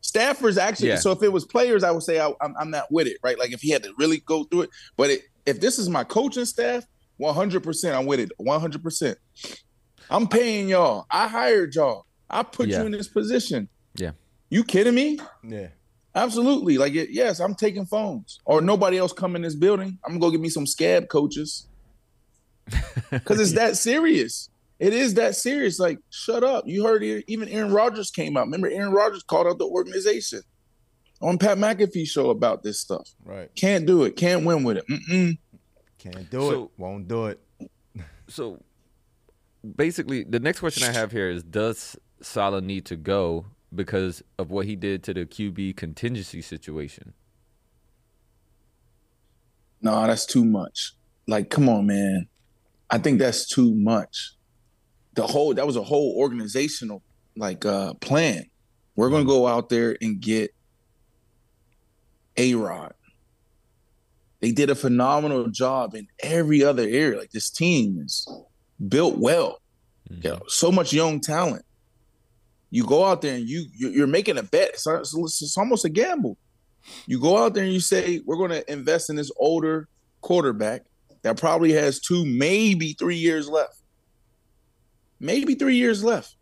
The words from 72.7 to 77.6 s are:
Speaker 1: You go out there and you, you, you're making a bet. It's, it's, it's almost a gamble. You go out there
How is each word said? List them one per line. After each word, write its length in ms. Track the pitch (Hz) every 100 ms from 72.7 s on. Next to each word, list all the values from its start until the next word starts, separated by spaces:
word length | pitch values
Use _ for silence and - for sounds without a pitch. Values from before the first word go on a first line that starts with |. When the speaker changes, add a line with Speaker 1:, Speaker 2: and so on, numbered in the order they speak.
Speaker 1:
You 140 | 120
go 200 | 113 143
out 180 | 190 175
there 140 | 151 127
and 120 | 113
you, 180 | 151 156
you, 140 | 107 127
you're 160 | 98 143
making 300 | 175 208 151
a 60 |
bet. 280 | 101 156 -
It's, 120 | - -
it's, 280 | 160 - 151 165 -
it's 140 | 147 185
almost 280 | 220 233
a 40 | 175
gamble. 480 | 156 285 339 160 - _ _ _ _ - - -
You 120 | 127
go 180 | 143 196
out 120 | 233
there 100 | 202